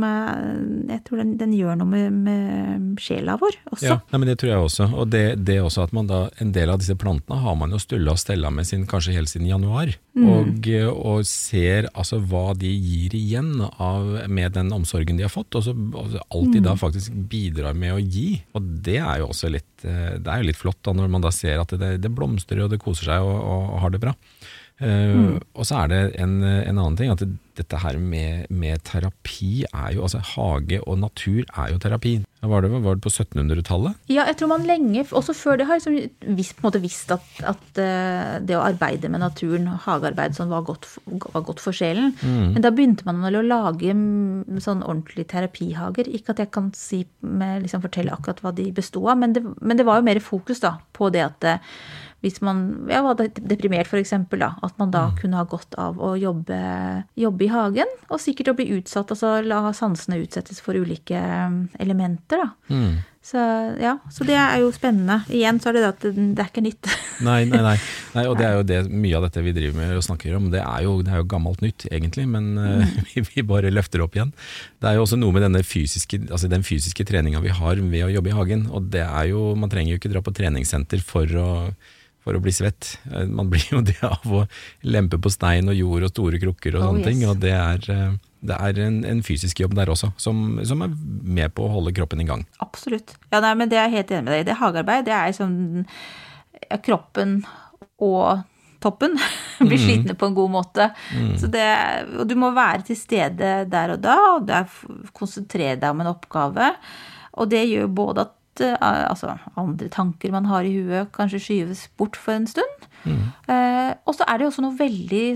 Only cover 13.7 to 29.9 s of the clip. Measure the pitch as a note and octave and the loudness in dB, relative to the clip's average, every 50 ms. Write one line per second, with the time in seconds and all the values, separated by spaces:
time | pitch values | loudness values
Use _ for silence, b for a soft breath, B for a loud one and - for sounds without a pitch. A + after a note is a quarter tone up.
13.7 | - - F#2 F#2 G2 G2+ G2+ G#2 G#2 A2+ A2 G2 G2 F#2+ F2+ F2+ F#2+ F#2+ F#2 F#2+ | -4 -4 -4 -2 -2 -2 -2 -2 -4 -4 -4 -2 0 0 0 0 0 0 0 0
14.7 | G#2+ G2 E2 - - E2+ D#2+ E2+ E2+ F2 G2+ G2+ - G3+ G#3+ - - A#2+ G#2+ B2 | 0 -2 -2 -2 0 -2 0 0 0 0 0 -2 -4 -6 -8 -4 -4 -2 -2 -2
15.7 | B2 A#2 G#2 A2 - G#2+ G#2+ G#2+ A2 G2 - - - - - B3+ A#3 G#3 F#3+ F#2 | -2 -4 -4 -4 -6 -6 -8 -6 -6 -8 -8 -6 -2 0 2 4 6 6 6 4
16.7 | F#2+ F#2+ F#2 D#2 E2 G2 F#2+ A2+ A#2 G2+ F#2+ G#2 A2+ A2 G2 F2 D#2 D#2 D2 D2 | 4 2 2 0 0 -2 -4 -6 -6 -6 -6 -4 -4 -4 -2 -2 -2 -2 -2 -2
17.7 | D2 E2+ F2+ F2 F#2+ G2+ G2+ F#2+ F#2 G2 C#3+ G3+ F#3+ - - _ - G#2+ G2 F2 | -2 -2 -2 -2 0 0 0 0 -2 -2 -2 -2 -2 -4 -6 _ -6 -6 -4 -4
18.7 | E2 D#2+ D#2 E2+ G2+ C#3 E3 - C2+ D2+ D2+ - - - - E2 D2+ D2 - _ | -6 -4 -2 -2 -2 0 0 -2 -2 -2 -2 -4 -4 -4 -4 -2 -2 -4 -6 _
19.7 | _ - - F2 F2 F2 E2+ E2+ F2+ F2 F2 D#2 D#2 B2 G#2+ D#2 D#2 - - F#2 | _ -10 -6 -4 -4 -2 -2 -4 -4 -6 -6 -4 -2 -2 0 -2 -2 -2 -2 -4
20.7 | F2+ _ - G2+ F#2 F#2 F#2+ F#2 F2+ F#2 E2+ E2 E2+ - - D#2+ D2+ E2 E2+ - | -4 _ -2 -2 0 2 2 2 2 2 2 2 0 0 0 0 0 0 0 -2
21.7 | F#2 F2+ F#2+ F#2+ F#2 F#2 G2 A2 A#2 B2+ D3 C3 A2+ F#2 - - G2+ G2+ G#2 G#2 | -2 -2 -2 -2 -2 -2 -2 -2 -2 -2 -2 0 -2 -2 -2 -2 -2 0 0 0
22.7 | G#2+ G#2 - G#2 F2 D#2+ E2 D2+ D#2+ F#2 F#2+ G2 G2 G#2+ G#2 G2 F#2 F#2 F#2+ G2+ | 0 -2 -2 -2 -4 -2 -2 0 0 2 2 0 0 0 0 0 0 0 -2 -2
23.7 | G2 F#2 F2+ F2+ F#2+ G2+ A#2 B2 C3 B B B B B B B B B B B | 0 0 2 2 2 0 0 -2 -2 B B B B B B B B B B B
24.7 | B - C3 A2 G#2 G#2 G#2 G#2 G2+ - G#3+ F3+ - - - _ - - A2+ - | B -4 0 2 2 4 4 4 6 6 6 6 4 0 -4 _ -8 -6 -4 -2
25.7 | - B2 D#2+ D2+ F2+ F#2+ G2 G2 - - F#2 F#2 G2 G2 G2 G2 G2 G2 - F#2+ | 0 2 2 2 4 2 2 0 0 0 0 2 2 2 4 4 2 2 2 0
26.7 | G2+ G2+ F2+ D#2 E2 G#2 C3 B2+ F#2+ E2+ G2+ F#2 F#2+ - _ _ - - E2 - | 0 2 2 2 2 2 2 2 2 0 0 -4 -4 -6 _ _ -10 -10 -8 -6
27.7 | - D2 F2+ D#2 C2 D#2+ F2+ F2+ E2 D#2+ D#2 D#2+ E2 F2 - - F#2+ F2+ E2 D#2 | -4 -4 -2 -2 -2 -2 -2 -2 -2 -2 -2 -2 -4 -4 -6 -4 -4 -2 0 0
28.7 | D#2+ D#2+ - - - F2 F2 F#2+ - _ - - - - G2 F#2+ A2 C3+ - - | -2 -2 -4 -4 -4 -2 -2 -2 -6 _ -14 -14 -8 -4 -4 -2 -2 -2 -4 -4
29.7 | - - C2 - | -4 -6 -4 -2